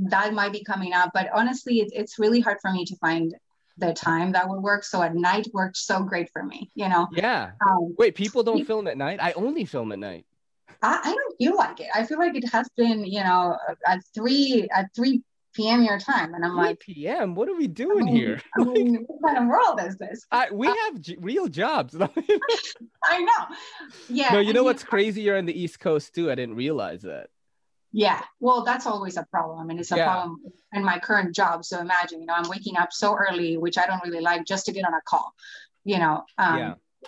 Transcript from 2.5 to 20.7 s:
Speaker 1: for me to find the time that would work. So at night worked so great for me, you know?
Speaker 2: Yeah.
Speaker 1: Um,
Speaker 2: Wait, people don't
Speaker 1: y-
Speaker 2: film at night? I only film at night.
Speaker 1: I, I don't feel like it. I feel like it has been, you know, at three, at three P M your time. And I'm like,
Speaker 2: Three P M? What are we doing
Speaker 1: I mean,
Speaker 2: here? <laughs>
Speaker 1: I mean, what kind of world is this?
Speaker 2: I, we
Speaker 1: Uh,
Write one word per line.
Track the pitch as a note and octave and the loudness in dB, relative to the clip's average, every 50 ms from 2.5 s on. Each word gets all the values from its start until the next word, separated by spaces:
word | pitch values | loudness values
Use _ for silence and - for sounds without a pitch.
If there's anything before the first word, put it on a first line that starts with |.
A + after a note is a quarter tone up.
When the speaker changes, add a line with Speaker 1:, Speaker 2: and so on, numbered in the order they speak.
| G#3 G3+ | 0 0
Speaker 1:
for | - G3 | -2 -2
me | F#3+ F3+ F3 | -2 -2 -4
to | F3+ F#3 | -6 -6
find | - - D#3+ E3 E3 E3 E3 E3+ - _ _ _ _ _ _ _ - | -2 -2 0 0 0 0 -2 -4 -8 _ _ _ _ _ _ _ -4
the | F3+ E3+ E3 | -2 -2 -2
time | - - F3 E3 E3 F3 F#3 | 0 0 0 0 2 0 2
that | F#3 F3+ F#3 F#3 | 2 0 0 0
would | F#3+ F#3+ | -2 -4
work. | F#3+ G3+ G3+ G3+ - | 0 0 0 0 -2
So | - - F#3+ E3+ | -4 -2 0 0
at | E3 E3 | 0 0
night | E3+ F3 F3+ F#3+ G#3+ G#3+ A3 - | 0 2 2 2 0 -2 -2 -2
worked | G3 F#3 F#3 - - | -2 -2 -2 -4 -6
so | - - G3 F#3+ | -4 -2 -2 -2
great | G3 F#3+ F#3+ F3 E3+ - _ | 0 -2 -4 -4 -4 -6 _
for | - F#3 | -10 -10
me, | F#3+ - - G3+ - _ | -10 -10 -12 -16 -14 _
you | - G3+ F#3+ | -6 -2 2
know? | F#3 E3+ F3 F#3 | 2 2 2 2
Speaker 2:
Yeah. | E3+ E3+ G3 A#3+ B3 E3 G#2+ F#2 G2 - - F#3+ | 0 -2 0 0 0 0 -2 -6 -4 2 4 4
Speaker 1:
Um, | F#3 F#3 F3 F3 E3+ - | 4 4 2 0 2 4
Speaker 2:
Wait, | A#3 G#3+ - | 4 4 4
people | - G3+ G#3 - B3+ | 2 -4 -2 0 0
don't | A3+ A3+ A3+ A3 | 2 2 2 2
Speaker 1:
y- | D4 | 0
Speaker 2:
film | - A3 G#3+ G#3 F3 | 0 -2 -2 -2 -4
at | A#2 C3+ | -4 -4
night? | C#3 D3 F#3+ G3 | -4 -4 -2 0
I | C#3+ F3 E3 | -2 -2 0
only | E3 G3+ C4 D4+ E4+ A3 | 0 -2 -2 -2 -2 -4
film | D3+ - C3+ A#2 A2 | -4 -4 -6 -4 -4
at | G#2 G2 | -6 -8
night. | G#2 G2+ F2+ E2 - _ _ _ _ _ _ _ _ _ - _ | -8 -10 -12 -12 -16 _ _ _ _ _ _ _ _ _ -8 _
Speaker 1:
I, | - A3 D#4 F4 - | 0 0 0 0 0
I | C#4+ G4 | -2 -2
don't | B4+ C#5+ A#4+ - - | -2 -4 -6 -4 0
feel | - D#4 G4+ | 0 2 4
like | G4+ - - - - | 2 2 0 -2 -6
it. | - - - | -8 -4 -2
I | G#3+ A#3 | -2 -2
feel | - D4+ D#4 | -2 -2 0
like | F4 E4+ - | 0 0 0
it | C4+ A#3+ A#3+ | -2 -4 -2
has | - A#3 B3 - - | 0 -2 -2 -2 -2
been, | - A#3+ A#3 A3+ G#3+ G#3 | 0 2 2 2 0 -2
you | F#3 F#3+ G#3 G3 | -4 -4 -2 2
know, | F#3 F3+ F3+ F3+ F3 E3+ - - - E3 - - | 4 4 4 4 2 0 -2 -4 -6 -6 -2 0
at | E3 F#3 F#3 - _ _ | 0 0 0 -2 _ _
three, | G#3+ A3 B3 C4+ C#4+ C#4 C4+ C4 A3+ F#3+ - - | -4 0 2 2 4 4 4 4 2 2 2 0
at | F#3+ F#3+ G3 - | 0 0 -2 -2
three | - A#3+ C4+ C4+ B3 - _ _ _ _ _ _ | 0 2 2 2 2 0 _ _ _ _ _ _
P | - G#3+ A3 | -2 0 4
M | A#3 A#3+ A#3 | 4 6 6
your | A3 G3+ F#3+ | 4 4 0
time. | G3 - C#4 G3 E3 E3 E3+ | 0 0 0 0 0 -2 -4
And | E3+ E3 | -4 -2
I'm | F3 F3 | -2 0
like, | F3 F4+ G#4+ G4+ - | 2 2 2 0 -2
Speaker 2:
Three | - - F3+ | -8 -12 -12
P | D3 D3 F3+ | -8 -6 -4
M? | C4 E4+ A#3 F#3+ F3 | -2 -2 -2 -2 -2
What | F#3 A#3+ E4+ | -2 -2 -2
are | F#4+ | -2
we | E4+ D4+ G3+ | -2 -2 -2
doing | D#3 - A#3+ F4 G#4 G4+ C#4 F3 | -2 -4 -2 0 2 2 4 4
Speaker 1:
I | |
mean, | C#3+ | 4
Speaker 2:
here? | - - - - - - - | 2 2 0 -2 -6 -8 -4
<laughs> | - - | 0 0
Speaker 1:
I | - | 2
mean, | B3 B3 A#3+ B3 A#3+ A#3 A3 A#3 | 4 4 4 4 4 2 2 0
what | - D4+ - D#4 D#4+ C#4+ | -6 -6 -2 0 2 2
kind | B3+ A#3+ | 4 2
of | A#3+ | 4
world | C4+ G#4 B4 G4 D#4 - F3+ | 4 4 4 4 2 0 -4
is | F3 F#3+ F#3+ | -6 -8 -10
this? | - - - A#3 - _ | -10 -10 -12 -12 -8 _
Speaker 2:
I, | - A#3+ C4 - | 0 0 0 0
we | G3+ G3+ B3 | 0 0 0
Speaker 1:
Uh, | D#4 | 0